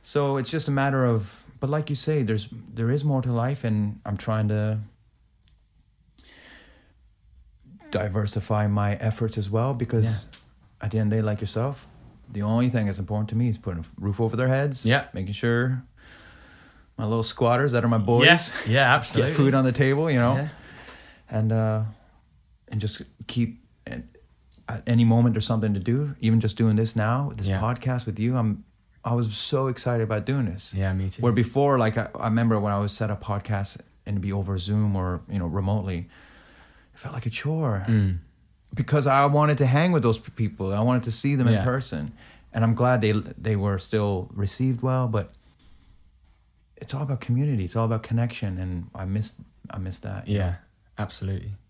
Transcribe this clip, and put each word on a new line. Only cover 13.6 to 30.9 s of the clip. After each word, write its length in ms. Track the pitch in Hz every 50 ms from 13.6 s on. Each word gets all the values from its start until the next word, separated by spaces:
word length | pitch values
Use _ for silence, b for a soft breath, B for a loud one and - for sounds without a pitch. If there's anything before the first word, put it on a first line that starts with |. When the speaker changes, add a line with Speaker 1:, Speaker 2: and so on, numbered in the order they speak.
| - 101 85 82
Speaker 1:
a 40 | 78 - - -
roof 180 | 92 101 101 113
over 160 | 117 110 120
their 140 | 113 127 127
heads, 380 | 131 135 143 147 135 123 -
Speaker 2:
Yeah. 180 | 110 127 143 - -
Speaker 1:
making 220 | - 92 92 98 101
sure 480 | - - 117 117 120 127 131 131 127 - - _ B B B B B B B B B B B B B B B B B B B _
my 80 | - 113
little 180 | 107 113 113
squatters 500 | 110 113 - - 127 117 123 123 143 143
that 120 | 120 120 117
are 40 | 117
my 100 | 117 113
boys 520 | 101 98 120 120 135 160 170 165 - - - - -
Speaker 2:
Yeah. 60 | 110
Yeah, 220 | 117 135 139 123 135
Speaker 1:
<laughs> 20 |
Speaker 2:
absolutely. 340 | 151 117 - - - 117 139
Speaker 1:
get 40 | 160
food 180 | - 139 139 135
on 100 | 135 131
the 80 | 127
table, 380 | 120 - 131 131 139 143 160 165
you 80 | 139 123
know, 180 | 120 120 135
Speaker 2:
Yeah. 120 | 131 143 151 B B B B B B B B B B B B B B B -
Speaker 1:
and, 220 | 110 107 110 110
uh, 300 | 113 113 110 110 110 107 110 107 107 b b b b b b _ _ _ _ _ _ _ _ -
and 120 | - 107
just 220 | 104 104 - - - - _ _ 107
keep, 360 | - - 123 117 113 - - _ _ _ _ _
and 220 | - 58 60 - - _ - _ _ _ _ _ _ - - _ -
at 140 | 120 104 -
any 180 | - 120 117 117
moment 300 | 113 113 117 120 123 107
there's 100 | 107 104
something 280 | - 117 110 110 107 101
to 60 | 98
do, 360 | 90 120 120 139 147 143 135 -
even 200 | - 113 113 113
just 160 | 110 107 -
doing 200 | - 117 110 107
this 200 | 107 113 110 -
now, 360 | 113 107 110 120 127 143 143 127
this 100 | 110 98 98
Speaker 2:
Yeah. 120 | 95 95
Speaker 1:
podcast 460 | 104 113 127 120 - 131 127 120 -
with 120 | 110 95 104
you, 180 | 110 123 127 127
I'm, 260 | 113 110 101 - - _ _ _ _ _ _ _ -
I 80 | 113
was 240 | 120 120 120 107 104
so 300 | - - - 147 131 135
excited 360 | 131 123 - - 127 120 113 110
about 200 | 107 110 107 -
doing 220 | - 139 139 127
this. 260 | 95 87 98 - -
Speaker 2:
Yeah, 220 | - 95 98 95